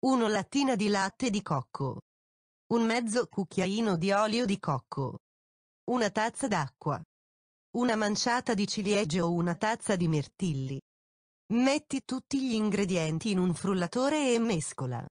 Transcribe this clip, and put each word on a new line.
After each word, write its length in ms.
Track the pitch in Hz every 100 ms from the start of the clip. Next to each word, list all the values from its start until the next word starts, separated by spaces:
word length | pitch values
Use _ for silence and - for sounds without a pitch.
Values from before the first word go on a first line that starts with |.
| 262
Uno 220 | 262 220
lattina 480 | 208 - 277 277 233
di 120 | 214
latte 420 | 202 190 - 262
di 120 | 208
cocco. 580 | - 143 123 - 135 - _ _ _ _ _ _ _
Un 100 | 233
mezzo 440 | 226 233 233 226 233
cucchiaino 680 | - 185 - 185 202 226 175
di 160 | 190
olio 340 | 196 214 226 247
di 140 | 196
cocco. 600 | - 135 _ - 131 - _ _ _ _ _ _ -
Una 180 | 247 208
tazza 380 | - 226 - 269
d'acqua. 540 | 190 139 _ - 139 - _ _ _ _ _ _ -
Una 180 | 247 214
manciata 580 | 208 214 254 240 247
di 140 | 208 202
ciliegie 540 | - 202 202 208 175
o 100 | 170
una 240 | 170 175 165
tazza 400 | 214 233 - 196
di 120 | 170
mirtilli. 760 | 156 135 _ 190 135 131 135 _ _ _ _ _ _ _
Metti 480 | 226 262 294 - 269
tutti 380 | - 262 _ 277
gli 120 | 262
ingredienti 760 | 220 214 202 202 180 160 160 220
in 80 | 190
un 160 | 180
frullatore 800 | 165 180 185 175 247 269 311 277
e 60 | 233
mescola. 680 | 233 175 - - 127 120 -